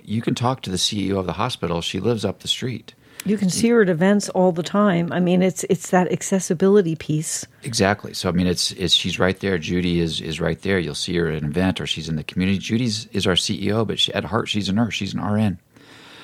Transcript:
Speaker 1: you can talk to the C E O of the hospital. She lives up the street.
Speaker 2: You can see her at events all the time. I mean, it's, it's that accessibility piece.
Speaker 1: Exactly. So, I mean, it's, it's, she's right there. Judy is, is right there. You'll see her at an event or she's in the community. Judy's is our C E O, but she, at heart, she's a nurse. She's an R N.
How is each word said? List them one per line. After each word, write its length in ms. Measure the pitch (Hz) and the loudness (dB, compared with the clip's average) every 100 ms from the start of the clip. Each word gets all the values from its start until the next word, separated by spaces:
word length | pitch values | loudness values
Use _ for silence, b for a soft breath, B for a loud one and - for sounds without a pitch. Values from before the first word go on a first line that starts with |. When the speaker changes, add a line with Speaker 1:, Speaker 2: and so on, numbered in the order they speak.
Speaker 1:
you 180 | - 107 | -4 -4
can 140 | - - | -2 0
talk 260 | 120 131 | 0 -2
to 80 | - | -4
the 60 | 92 | -2
C 300 | - 104 95 | -2 -2 -2
E 60 | |
O 60 | 98 | 0
of 60 | 90 | -2
the 80 | |
hospital. 480 | 85 123 - 87 85 | -2 -4 -2 -4 -4
She 180 | - 95 | -4 -2
lives 260 | 107 113 98 | -2 0 -2
up 140 | - | -6
the 80 | - | -6
street. 480 | - 131 117 - - B B 190 | -4 -4 -8 -14 -20 B B -2
Speaker 2:
You 120 | 208 | 0
can 120 | 185 | 0
see 200 | 170 233 | 2 4
her 120 | 233 | 6
at 60 | 190 | 4
events 400 | 160 190 208 - | 4 4 4 2
all 220 | 185 185 | 2 2
the 120 | 175 | 2
time. 500 | - 202 208 170 170 | 0 2 4 2 0
I 80 | 175 | 0
mean, 200 | 175 180 | 2 4
it's, 220 | 185 - - | 2 0 -2
it's 220 | 185 - | -2 2
that 200 | 180 180 | 2 2
accessibility 840 | 180 - 196 - 165 190 208 170 160 | -2 -2 -2 0 2 4 6 4 -2
piece. 500 | - 151 160 - - - | -2 -4 -2 -8 -10 -14
Speaker 1:
Exactly. 500 | - 113 95 104 - | -6 2 2 2 -4
So, 140 | - 92 | -4 -2
I 60 | |
mean, 140 | 87 90 | 2 2
it's, 260 | 87 - | 0 -2
it's, 200 | - 87 | -2 0
she's 240 | - 92 85 | 2 0 0
right 220 | 92 95 | 2 2
there. 180 | 98 92 | 0 -2
Judy 440 | 80 90 90 87 | 0 0 2 2
is, 180 | 85 78 | 0 -2
is 220 | 87 78 | -6 -4
right 200 | 82 80 | -4 -2
there. 160 | 95 98 | -2 -2
You'll 160 | 76 | -2
see 220 | 71 - 87 | -6 -2 0
her 140 | 82 | 0
at 120 | 73 | 0
an 80 | 76 | -2
event 300 | 80 92 82 | 0 0 0
or 80 | 73 | -4
she's 220 | - 78 | -6 -4
in 80 | 78 | -6
the 60 | |
community. 340 | - - 92 95 | -4 -2 0 0
Judy's 480 | - 113 123 107 - | 0 -2 0 -4 -4
is 120 | 101 95 | -2 0
our 120 | 87 | 0
C 300 | - 107 98 | 0 -4 -2
E 40 | |
O, 140 | 107 104 | 0 -2
but 120 | - | -2
she, 160 | - | -2
at 120 | 101 113 | -2 -2
heart, 240 | 120 - | -2 -2
she's 180 | 107 95 | -2 0
a 60 | |
nurse. 200 | 101 113 | 0 0
She's 200 | - 95 | -2 -6
an 80 | 92 | -4
R 160 | 95 104 | -2 0
N. 200 | 107 87 _ B B B B B | 0 -2 _ B B B B B